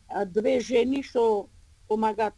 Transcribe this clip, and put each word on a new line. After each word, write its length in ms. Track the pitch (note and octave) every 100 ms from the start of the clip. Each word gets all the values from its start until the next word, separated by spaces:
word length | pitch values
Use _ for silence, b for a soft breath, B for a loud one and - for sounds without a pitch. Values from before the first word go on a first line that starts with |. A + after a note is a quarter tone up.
| -
а, 180 | F#3
две 360 | G3 F#3+ A#3+ B3+
жени 420 | A3+ B3 B3 C#4
што 460 | C4+ B3 A3+ G#3 - - - - -
помагаат, 480 | G#3+ A3 G#3 G#3